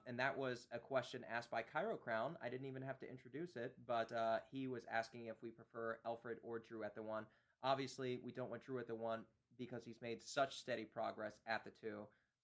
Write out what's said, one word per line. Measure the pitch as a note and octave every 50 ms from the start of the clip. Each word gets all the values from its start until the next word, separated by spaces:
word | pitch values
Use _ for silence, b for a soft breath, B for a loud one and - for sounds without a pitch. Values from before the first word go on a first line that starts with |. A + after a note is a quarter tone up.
| -
and | B2+ B2 A#2+
that | C3 C#3 - B2+
was | C3+ B2+ B2 A#2+ - -
a | A#2+ A#2
question | - - C#3 C3 A#2+ - - B2+ A#2 -
asked | A2 A#2 A#2+ -
by | - A#2
Cairo | A2+ - - D3+ F3+ A3+ G#3+ -
Crown. | - - A2+ A2 A#2 C#3+ E3 -
I | - B2
didn't | B2 C3 C3+ C3+
even | C3 C3
have | C3 C3+ C3 -
to | - -
introduce | B2+ B2+ - B2 A#2 C#3+ E3+ F3 -
it, | A#2+ A#2 C3+ C3 - B2 B2
but, | A#2+ A#2 A2+ -
uh, | A#2+ A#2 A2+ A2+ A2+ A2 - -
he | - C3+ C3+ C3
was | B2+ A#2 - -
asking | A2 A2+ A2+ - - A#2+ A#2 A2+
if | A2 -
we | - A#2
prefer | A2+ - A#2 - - A#2+ A2+ A2+ A2+ A2+ -
Alfred | A#2 A#2 A2+ - A#2+ A#2 A2+ -
or | A#2 A#2 A#2
Drew | A2 - A#2 A2 G#2+
at | G#2 G#2
the | A#2 A2
one. | A2 G#2+ A2 A2 A2+ b b b b b b -
Obviously, | C3 C#3 C3+ C#3 B2+ - - C3+ B2+ B2 B2 -
we | B2
don't | A#2 C3 B2+ A#2
want | A2+ A#2 -
Drew | - C3+ B2+
at | A#2 A#2
the | A#2
one | A2 A2+ A2+ A2+ A2+ G#2+ - _ _ _ _ - -
because | B2+ A#2+ B2+ A#2+ A2+
he's | A#2+ A2+ -
made | - A#2 A#2 G#2+
such | - - - - C3+ C3+ - -
steady | - - A#2+ A2+ A2
progress | A2 - A#2 A2 G#2+ G#2 G#2+ G#2+ G#2+ G#2+ - - A2+
at | A2+ G#2+ -
the | A2
two, | - - - A2 G#2 G#2 G#2+ G#2+ b b b b b b